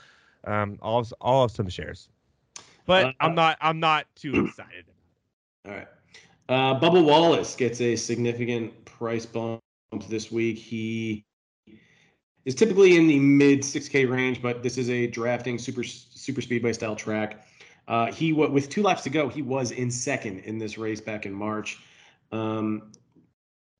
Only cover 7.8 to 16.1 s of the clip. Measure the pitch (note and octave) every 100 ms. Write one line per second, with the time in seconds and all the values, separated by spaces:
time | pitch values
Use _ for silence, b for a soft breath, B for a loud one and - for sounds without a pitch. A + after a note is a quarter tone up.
7.8 | A#2+ A2 - A#2 A#2+ A#2 A#2+ A#2+ A2 -
8.8 | - - A#2 A2+ A2+ A#2 A2+ A2+ - _
9.8 | _ A2 G#2 A2 - A#2 A2+ A2+ - A2+
10.8 | A2 A2+ A2+ G#2+ - _ _ _ _ G#2+
11.8 | b b b b _ _ - B2+ G#3+ F#3+
12.8 | F#3+ E3+ D#3+ C#3+ C#3 C#3 C#3+ C#3 - D3+
13.8 | - C#3 C3 B2+ B2+ B2 A#2+ A#2+ B2 B2+
14.8 | A#2+ B2 A#2+ A#2+ A#2 A#2+ B2+ A#2+ - A2+
15.8 | A#2 - -